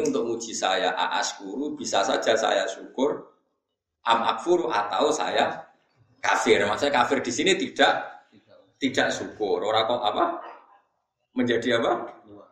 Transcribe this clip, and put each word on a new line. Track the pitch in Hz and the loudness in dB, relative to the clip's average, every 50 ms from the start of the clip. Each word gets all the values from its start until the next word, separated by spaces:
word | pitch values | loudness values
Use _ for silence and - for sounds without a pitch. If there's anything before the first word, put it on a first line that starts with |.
| 151 | 0
untuk | 143 123 110 - 117 | 2 0 0 0 -2
uji | 113 113 - 110 | -2 -4 -6 -8
saya, | 98 - 98 95 95 92 92 80 | -6 -2 0 0 0 2 0 0
aashkuru, | 78 - 90 - - 98 107 - - - 98 95 101 127 147 151 | 0 0 -2 -2 -2 -2 -2 -4 -6 -8 -10 -10 -6 -6 -6 -6
bisa | 151 - 127 113 110 101 98 | -6 -8 -6 0 0 2 2
saja | - - - - 123 110 | 2 0 0 2 2 2
saya | 104 104 101 98 98 95 95 | 2 2 2 2 2 0 -2
syukur, | - - 92 - - 123 131 151 - - - - _ _ _ _ _ _ _ _ _ _ _ _ _ _ - | -6 -8 -14 -10 -4 -2 0 0 -2 -4 -10 -16 _ _ _ _ _ _ _ _ _ _ _ _ _ _ 0
am | 117 117 - - 113 | 0 2 2 2 -2
akfur, | 117 117 - - 180 175 - 120 | -2 -2 0 2 2 2 2 0
atau | 110 101 - - 92 107 139 151 | -2 -2 -2 0 0 2 2 2
saya | - - - 90 101 110 113 - - - - - _ _ _ _ _ _ _ _ _ _ | 2 0 -2 0 0 0 0 0 -2 -8 -14 -18 _ _ _ _ _ _ _ _ _ _
kafir. | - 95 98 - - 120 107 98 101 104 | 0 0 0 2 4 4 4 4 4 0
Maksudnya | 107 104 143 143 | 0 0 0 2
kafir | - 123 120 - 139 123 - | 2 2 2 2 2 -2 -2
di | 165 | -2
sini | 135 131 160 185 185 | -2 0 2 2 2
tidak, | - 135 120 - - 139 180 - - - - - - _ _ _ 110 _ _ - - _ _ _ | 2 0 -2 2 4 4 4 4 0 -4 -10 -14 -20 _ _ _ -20 _ _ -20 -20 _ _ _
tidak | - 143 127 117 - 123 113 | -4 -4 -2 0 0 0 0
syukur. | - - 101 92 - - 107 95 87 90 95 | -2 -4 -6 -8 -6 -4 -2 0 0 0 0
Ora | 104 110 113 113 - | 0 0 2 2 0
kok | 120 107 104 | 0 0 0
apa? | 107 120 120 - - - - - - - - - _ - _ _ _ _ _ _ _ _ _ _ _ | 0 0 0 0 0 -2 -6 -10 -14 -18 -20 -20 _ -20 _ _ _ _ _ _ _ _ _ _ _
Menjadi | - 127 123 120 117 107 - 127 117 113 | -4 -2 0 0 0 0 0 0 0 2
apa? | - 180 349 - - - - - - - - - - - | 2 0 -2 -2 -6 -10 -14 -18 -20 -20 -20 -20 -20 -20